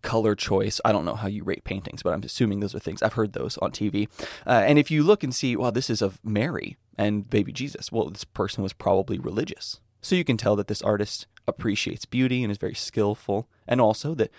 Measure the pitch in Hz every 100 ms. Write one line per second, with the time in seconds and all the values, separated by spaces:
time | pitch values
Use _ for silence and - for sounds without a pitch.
0 | - 113 110 104 - 98 104 - 113 104
1 | 85 104 101 107 - - - 98 - -
2 | - 82 - - 113 101 101 - - 92
3 | 110 117 107 - 85 - - - 104 98
4 | 107 - - - - 120 101 147 143 156
5 | 156 208 135 123 131 120 123 113 - 110
6 | 98 95 110 101 139 120 - - _ -
7 | 104 104 98 107 95 - 139 - - 113
8 | 76 92 - - 101 - 95 - 98 95
9 | 95 90 - 101 - - - - _ _
10 | - 185 160 113 110 104 101 107 - 104
11 | 104 - - - - - - 202 - -
12 | - 123 131 127 113 101 98 - - -
13 | 104 104 - 101 117 _ - 123 110 110
14 | 147 156 110